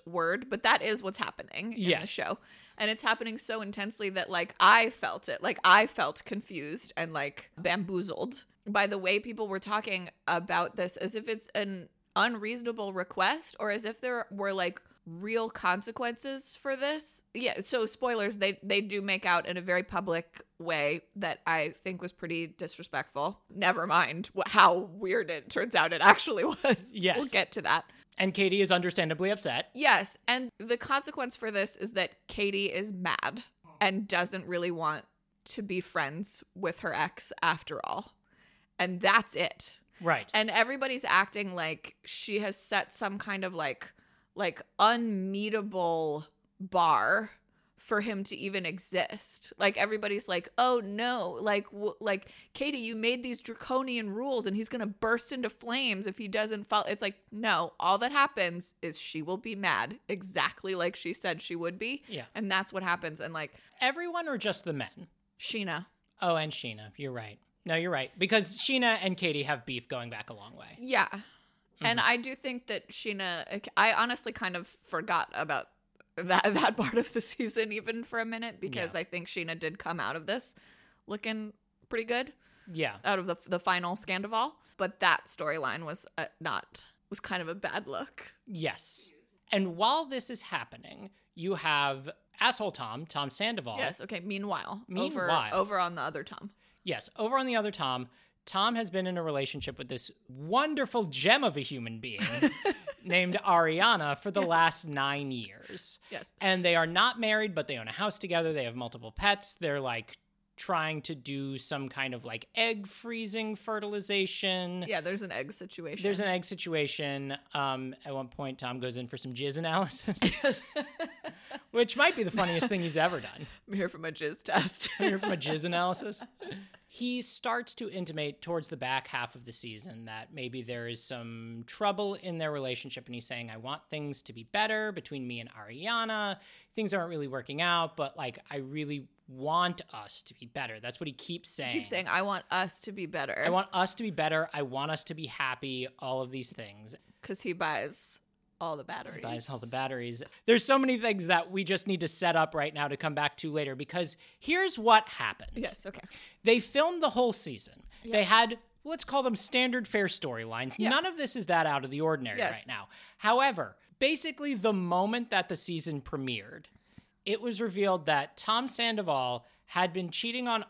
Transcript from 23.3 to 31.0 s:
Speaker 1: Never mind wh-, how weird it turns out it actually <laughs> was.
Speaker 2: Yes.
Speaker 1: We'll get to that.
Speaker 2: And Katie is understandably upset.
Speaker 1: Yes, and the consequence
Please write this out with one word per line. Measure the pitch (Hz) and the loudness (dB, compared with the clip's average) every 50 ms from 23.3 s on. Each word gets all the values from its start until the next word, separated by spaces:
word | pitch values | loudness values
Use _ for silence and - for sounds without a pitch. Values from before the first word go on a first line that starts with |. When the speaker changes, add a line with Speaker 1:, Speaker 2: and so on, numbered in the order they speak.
| 202 - _ _ - | -2 -6 _ _ -4
Speaker 1:
Never | 190 - - 233 165 165 | 2 4 4 4 4 2
mind | 196 156 175 160 120 156 170 - - - | 4 4 4 4 4 0 -6 -8 -6 -2
wh-, | 190 - 196 | -2 -2 6
how | - 214 190 175 175 180 208 180 | 10 10 10 10 10 6 0 -4
weird | 165 202 196 185 196 233 185 160 | -8 -6 -2 2 2 2 2 0
it | 165 147 - - | -4 -6 -6 -4
turns | - 175 208 240 - | -2 -2 0 2 4
out | 170 156 165 170 | 4 4 4 4
it | 151 | 8
actually | 165 196 - - - 320 226 175 - | 10 10 10 10 6 0 2 2 2
<laughs> | 320 - - - | 0 0 2 4
was. | 277 220 - - - | 4 4 4 2 -10
Speaker 2:
Yes. | - 202 175 185 - | -4 2 4 4 4
Speaker 1:
We'll | 247 294 | 4 2
get | 247 - 196 180 - | 4 4 2 2 2
to | - 214 | -2 -4
that. | - 82 143 165 - - - - - _ - - | 2 2 2 2 2 -4 -20 -20 -20 _ -2 2
Speaker 2:
And | 190 190 - | 2 2 4
Katie | 196 196 185 190 202 | 4 4 4 6 4
is | 190 165 | 6 6
understandably | 185 180 175 175 170 196 165 156 160 151 185 196 | 6 4 4 2 2 2 2 2 2 0 2 0
upset. | 208 196 - 151 117 135 - - - | 0 0 0 -2 -2 -2 -4 -6 -4
Speaker 1:
Yes, | 247 302 277 214 175 190 - - - - | 4 6 6 6 6 4 -2 -8 -6 0
and | 233 247 254 254 233 _ - | 0 0 0 0 -6 _ -10
the | 214 226 240 | -2 -2 -2
consequence | 240 - - 269 277 | -2 0 0 0 0